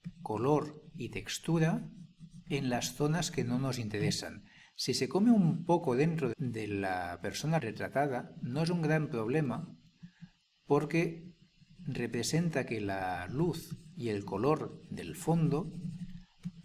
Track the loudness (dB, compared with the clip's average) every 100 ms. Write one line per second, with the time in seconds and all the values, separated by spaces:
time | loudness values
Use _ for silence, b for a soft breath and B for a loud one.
0 | -14 -10 -6 0 4 4 2 -8 -14 -10
1 | -8 -8 -8 -6 0 4 4 2 -4 -14
2 | -18 -20 -20 -16 -4 -2 0 0 -2 0
3 | 2 2 0 -2 0 0 0 -2 -2 0
4 | 0 0 -4 -10 B B B -4 -2 0
5 | 2 6 8 8 6 4 4 4 4 4
6 | 4 2 0 -2 -4 -4 -2 -2 0 -2
7 | -4 -6 -6 -4 0 0 0 -4 -2 0
8 | 0 -2 -6 -8 -4 0 0 2 2 2
9 | 2 -2 0 2 0 -2 -8 -16 -20 _
10 | B B B B _ _ 2 2 4 2
11 | 0 -2 -14 -20 _ _ -20 -12 -8 -4
12 | -2 -2 0 2 2 0 -2 -2 -2 -2
13 | -2 -4 -4 0 0 -2 -6 -12 -14 -6
14 | -2 -2 -2 0 2 2 -2 -10 -12 -10
15 | -8 -4 2 4 4 2 -2 -6 -8 -8
16 | B B B _ -12 -12